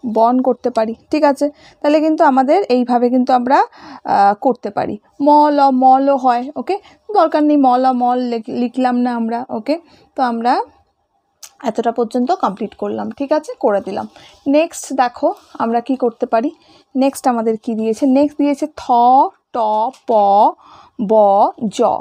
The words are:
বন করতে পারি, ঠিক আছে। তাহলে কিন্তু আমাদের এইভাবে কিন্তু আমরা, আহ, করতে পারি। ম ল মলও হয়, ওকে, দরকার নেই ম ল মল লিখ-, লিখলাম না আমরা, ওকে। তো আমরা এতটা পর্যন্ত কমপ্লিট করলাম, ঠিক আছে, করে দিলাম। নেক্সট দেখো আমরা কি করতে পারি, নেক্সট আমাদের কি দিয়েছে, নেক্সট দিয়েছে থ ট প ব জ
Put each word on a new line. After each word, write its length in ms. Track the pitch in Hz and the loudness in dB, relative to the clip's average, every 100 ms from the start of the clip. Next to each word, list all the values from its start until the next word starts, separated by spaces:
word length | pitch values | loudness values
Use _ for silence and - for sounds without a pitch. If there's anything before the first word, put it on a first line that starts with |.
| 254 220 | -4 0
বন 180 | 226 254 | 2 2
করতে 260 | 254 240 247 | 0 -2 -4
পারি, 240 | 233 220 226 _ | -2 -4 -6 _
ঠিক 120 | 302 | 0
আছে। 220 | 294 277 294 294 - _ | 0 0 -4 -6 -20 _
তাহলে 200 | 294 302 | 0 2
কিন্তু 220 | 311 311 | 2 2
আমাদের 340 | 320 262 262 339 - 254 | 2 2 2 0 2 -2
এইভাবে 300 | 247 240 240 | 0 0 2
কিন্তু 160 | 254 247 | 0 2
আমরা, 260 | 254 240 285 453 - 320 285 - | 0 2 0 0 -6 -20 -14 -2
আহ, 200 | 202 202 208 | 2 2 2
করতে 280 | 247 240 214 | -2 -2 -6
পারি। 240 | 208 - 214 _ _ | -6 -6 -8 _ _
ম 80 | 285 294 294 285 | 2 4 4 2
ল 20 | 277 254 | 2 4
মলও 340 | 262 262 277 277 | 4 4 2 0
হয়, 280 | 254 240 254 277 | 0 0 -4 -10
ওকে, 200 | 247 403 - _ _ 415 | -6 -6 -8 _ _ 0
দরকার 240 | 320 311 302 | 2 2 2
নেই 100 | 294 262 | 2 2
ম 20 | 247 | 2
ল 20 | 262 254 | 0 0
মল 160 | 247 247 247 | -2 -2 -4
লিখ-, 220 | 233 226 240 | -6 -8 -6
লিখলাম 340 | 240 247 254 247 | -4 -2 -2 0
না 60 | 247 240 | -2 -2
আমরা, 180 | 226 233 247 226 | -4 -6 -8 -10
ওকে। 160 | 220 320 _ _ _ - | -6 -6 _ _ _ -4
তো 40 | |
আমরা 300 | 254 233 233 311 494 _ _ _ _ _ _ _ - _ 262 | -2 -2 0 -2 -4 _ _ _ _ _ _ _ -20 _ -6
এতটা 240 | 226 233 240 | -2 -4 -2
পর্যন্ত 320 | 226 254 247 381 | -4 -2 -2 -2
কমপ্লিট 280 | 220 190 208 - | -2 -4 -10 -8
করলাম, 240 | 202 220 208 226 | -8 -8 -10 -8
ঠিক 120 | 277 | -2
আছে, 180 | 302 302 494 | -2 -4 -4
করে 160 | - 202 190 | -2 -2 -4
দিলাম। 200 | - 214 - - - - | -10 -10 -16 -20 -12 -2
নেক্সট 380 | 285 330 - - 262 | 0 0 -6 -10 -2
দেখো 280 | 247 - 302 415 _ - | -2 0 -4 -4 _ -6
আমরা 220 | 233 233 | -2 -2
কি 140 | 233 262 | -2 -2
করতে 220 | 240 233 247 | -2 -4 -2
পারি, 240 | 226 262 330 _ _ _ | -2 -2 -8 _ _ _
নেক্সট 300 | 262 269 269 277 | -2 -2 0 -2
আমাদের 220 | 240 226 226 | -2 -2 -4
কি 80 | - 220 | -6 -4
দিয়েছে, 240 | 220 220 285 262 | -4 0 2 2
নেক্সট 200 | 294 294 | 2 0
দিয়েছে 240 | 285 285 302 - | -2 -2 -6 -10
থ 20 | - 240 240 262 339 _ _ | -2 2 4 4 2 _ _
ট 40 | 247 214 214 226 - - | -6 -4 -2 -4 -8 -2
প 20 | 220 202 202 262 - - - - - 202 | 2 4 4 4 0 -20 -20 -20 -10 0
ব 20 | 220 208 196 269 - 220 - | 4 4 4 0 -2 -8 -2
জ 20 | 220 143 | -2 -2